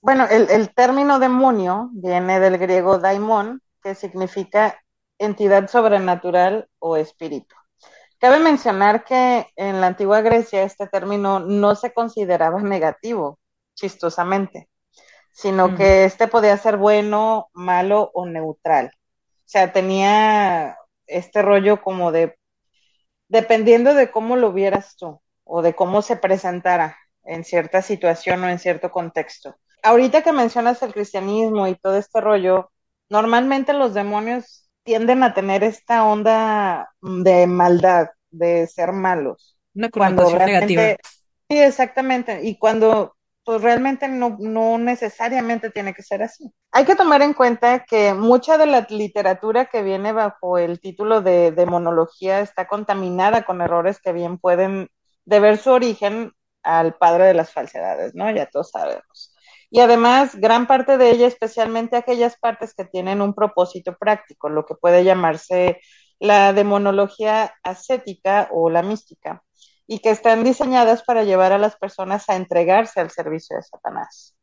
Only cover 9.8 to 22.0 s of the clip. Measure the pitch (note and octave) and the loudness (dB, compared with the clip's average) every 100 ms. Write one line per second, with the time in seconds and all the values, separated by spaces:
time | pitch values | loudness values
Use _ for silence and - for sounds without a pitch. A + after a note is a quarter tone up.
9.8 | F#3 F#3 G3 G#3+ A3 A#3 A3+ G3+ G3 - | -2 -2 0 2 2 0 0 -2 -4 -6
10.8 | G3 G3 F3+ G#3 G3 G3 F3 G3+ G3+ G#3 | -8 -6 -4 -4 -2 -4 -2 0 2 0
11.8 | A#3+ A#3 A#3 A3+ G3 F3 D#3+ F3+ G#3 G3 | -2 -6 -6 -6 -2 0 0 -2 -4 -2
12.8 | D#3+ D3 G#3+ A#3 D3 D3+ _ _ _ - | -2 -4 -8 -6 -8 -10 _ _ _ -12
13.8 | G3 - E3+ E3 F3+ G3 F#3+ - - _ | -12 -8 -8 -6 -4 -4 -6 -12 -20 _
14.8 | _ _ _ _ _ _ G#3 F#3+ F#3 F#3 | _ _ _ _ _ _ -6 0 0 2
15.8 | G3 F#3+ F#3+ F#3+ A3+ A#3 G#3 G3+ A3 G#3 | 4 4 4 0 0 2 2 2 0 0
16.8 | G#3 G#3 G#3 G#3 A3 A3 - - F3+ F3+ | 2 2 0 -2 -2 -2 -6 -14 -4 -2
17.8 | F#3 G#3 G#3 - F3+ E3 D#3+ D3+ - D3+ | 0 0 -2 -6 -10 -8 -10 -10 -2 -2
18.8 | A#2+ _ _ _ _ _ _ G3+ F#3 F#3+ | -2 _ _ _ _ _ _ 0 0 0
19.8 | F#3+ F#3+ G3 G#3 G#3+ G#3+ G3+ F3 D3 - | -2 0 2 2 2 2 0 -2 -6 -12
20.8 | - _ _ D3+ F3 G#3 G3+ G3+ G3 G#3 | -20 _ _ -10 -6 -2 2 4 2 0
21.8 | G3 F#3 | -2 -4